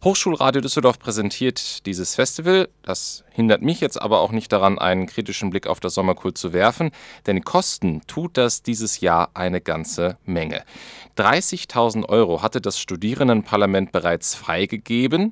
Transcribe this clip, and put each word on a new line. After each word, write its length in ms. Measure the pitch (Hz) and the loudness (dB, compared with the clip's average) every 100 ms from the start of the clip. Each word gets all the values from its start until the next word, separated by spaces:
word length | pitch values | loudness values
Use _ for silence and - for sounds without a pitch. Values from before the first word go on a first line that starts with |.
Hochschulradio 560 | 185 190 - 156 131 135 | 2 2 0 2 2 2
Düsseldorf 400 | 135 - 127 117 | 0 4 4 2
präsentiert 840 | - 107 101 - 127 123 - - - | -4 -2 -2 -2 -2 -2 -8 -8 -8
dieses 300 | 90 90 - | -6 -4 0
Festival. 520 | 127 - 165 190 185 _ | -2 0 2 2 2 _
Das 420 | - 92 - - _ | -8 -6 -6 -12 _
hindert 300 | - 113 107 | 0 4 4
mich 180 | 127 165 | 2 -2
jetzt 220 | 147 - | -2 -4
aber 180 | 107 104 | 2 2
auch 140 | 85 | 4
nicht 180 | 110 - | -2 0
daran, 260 | 104 98 101 | 4 4 4
einen 280 | 90 92 90 | 0 0 -2
kritischen 440 | - 101 98 101 | -6 -6 -4 -4
Blick 160 | 92 - | -4 -4
auf 140 | 92 | -4
das 140 | 92 | -4
Sommerkult 440 | 92 92 90 92 - | -2 0 0 -4 -6
zu 140 | 90 | -4
werfen. 400 | 87 104 - 160 - - - - | 2 2 2 -4 -4 -20 -12 -2
Denn 200 | 95 - | -2 2
kosten 560 | 180 190 - 95 78 - | 0 0 -2 -2 -2 -6
tut 300 | - 170 - | -8 -4 0
das 280 | 120 - | 0 0
dieses 360 | - 113 110 - | -4 -4 -4 0
Jahr 300 | 90 85 85 | 2 2 2
eine 280 | - 90 90 | -2 -2 -2
ganze 560 | - 80 80 - 87 90 - | -4 -4 -4 -2 -4 -4 -6
Menge. 380 | 87 80 76 - - - - - - | -4 -4 -8 -10 -20 -20 -20 -12 0
Dreißigtausend 960 | 104 143 - 180 - 123 117 110 - | 2 2 0 -6 -6 0 0 0 0
Euro 320 | 107 101 82 | 2 2 2
hatte 180 | 110 127 | -2 -2
das 200 | 98 - | -4 -6
Studierendenparlament 1120 | - 90 104 131 135 113 98 104 101 95 98 | -8 -4 -4 0 2 2 2 2 2 2 0
bereits 420 | 92 85 85 - - | -2 0 0 -2 -6
freigegeben. 960 | - 85 101 - - 117 131 160 208 | -4 -2 -2 -6 -4 0 0 0 -2